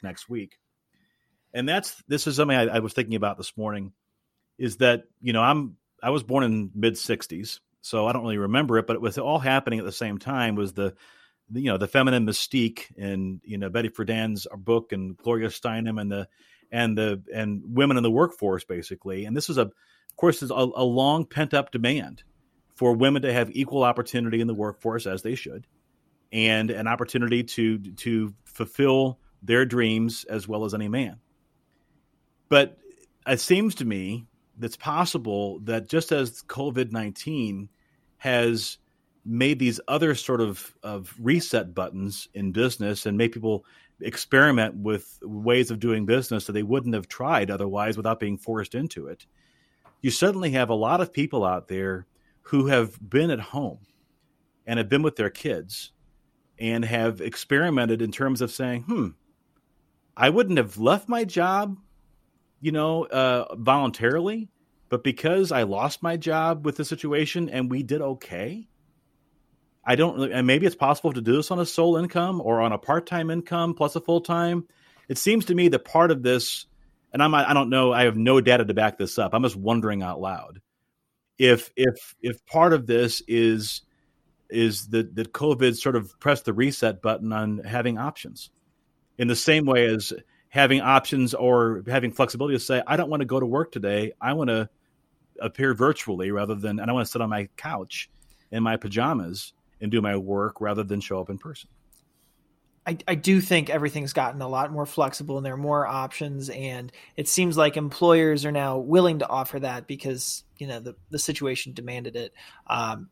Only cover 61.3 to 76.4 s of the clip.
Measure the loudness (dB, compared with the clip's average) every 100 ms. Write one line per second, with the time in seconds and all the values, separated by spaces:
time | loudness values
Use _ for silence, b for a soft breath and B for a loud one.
61.3 | 0 2 0 -2 -6 _ _ _ _ _
62.3 | _ _ _ -2 0 0 0 -2 2 2
63.3 | 2 -2 -2 4 4 4 2 2 2 -2
64.3 | -4 -10 _ _ _ -4 -2 0 0 0
65.3 | 2 2 2 0 0 -2 -2 -4 -4 -2
66.3 | 0 0 0 -2 -4 -6 -6 -2 0 0
67.3 | -2 -4 -2 -2 -2 -2 -2 -2 -6 -10
68.3 | -8 -8 -10 -16 _ _ _ _ _ _
69.3 | _ _ _ _ _ 0 2 2 0 -2
70.3 | 2 4 6 4 2 2 2 0 -2 2
71.3 | 2 2 -2 -2 2 4 4 0 -2 -2
72.3 | -2 0 2 2 0 0 -2 0 -4 -4
73.3 | -4 -4 -2 -2 0 -2 -2 0 0 2
74.3 | 0 0 -2 -6 b b b b -2 2
75.3 | 2 2 4 6 4 2 4 4 4 2
76.3 | 2